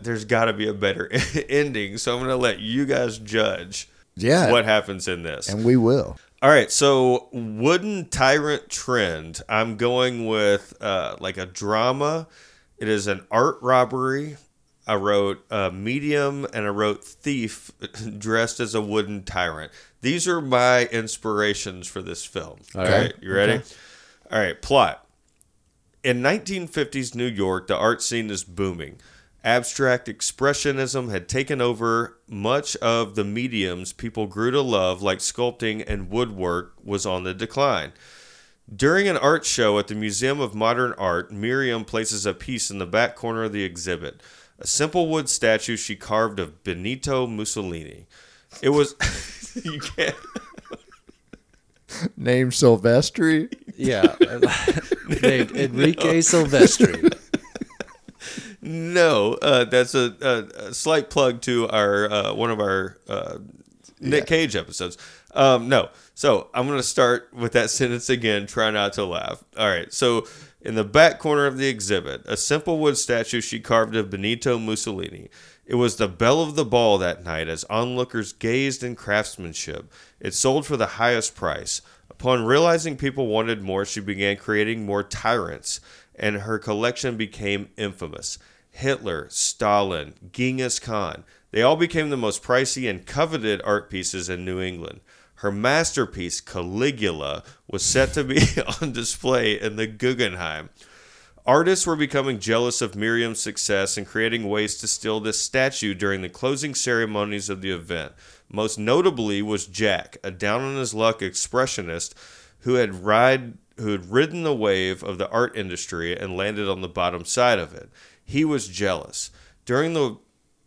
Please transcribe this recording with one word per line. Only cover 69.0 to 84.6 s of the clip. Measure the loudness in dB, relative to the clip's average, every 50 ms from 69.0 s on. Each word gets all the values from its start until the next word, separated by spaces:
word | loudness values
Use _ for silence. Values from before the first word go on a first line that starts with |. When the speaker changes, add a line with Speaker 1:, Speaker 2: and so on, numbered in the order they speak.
| -4
Speaker 1:
laugh. | -2 -4 -4 -6 -6 -8 -10 -12 _ -4 -2
All | 0 2
right. | 2 0 -2 -6 -2
So | 0 2 2 2 2 0 -4 -10 -20 -20 -20 _ _ -10
in | -4 -2
the | -2 0
back | 2 6 8 8 8 6 2
corner | 0 0 2 2 2
of | 2 0 0
the | 0 0
exhibit, | 0 -2 -2 0 0 0 -2 -4 -8 -10 -8
a | -6 -4
simple | -2 0 0 0 0 0 0 0 2
wood | 2 2 2
statue | 2 0 0 0 0 0 -2 -4 -4
she | -4 -4 -8 -8
carved | -2 2 2 4 4 2 0
of | -2 -2 -2
Benito | -4 -4 -2 -2 -2 0 0 0 0 0
Mussolini. | 0 -2 -4 -4 -4 -6 -6 -6 -8 -10 -10 -14 -18 -20 -20 -20 -20 -20 -20 _ _
It | -2 0
was | 2 2 2 2
the | 0 -2 -2
belle | 0 2 4 4 4 4 2
of | 0 0
the | -2 0
ball | 2 2 4 6 6 4 4
that | 2 0 -2 -4 -6
night | -6 -6 -4 -4 -4
as | -6 -8 -6
onlookers | -4 -2 -2 -2 -2 -2 -4 -4 -4 -4 -6 -6 -6 -8
gazed | -6 -4 -2 0 0 0 -2 -4 -6 -8
in | -10 -10
craftsmanship. | -8 -4 0 0 0 0 -2 -6 -12 -12 -10 -10 -10 -10 -10 -10 -12 -14 -16 -20 -20 -20 -20 _ -10
It | -8 -6 -2
sold | 0 2 2 2 2 0
for | -2 -2
the | -2 -2
highest | -2 -2 0 2 2 2 2 0 -4 -6
price. | -4 -4 -4 -4 -4 -6 -8 -8 -8 -10 -14 -20 _ _ -20
Upon | -14 -4 0 0 2 2 2
realizing | 4 4 4 4 4 2 2 0 -4 -6
people | -4 -4 -4 -2 -2 -2
wanted | 0 0 0 0 0 -2 -4 -4
more, | -4 -4 -2 -4
she | -4 -6 -8
began | -6 -6 -4 -2 0 0 0
creating | -2 -2 -2 0 0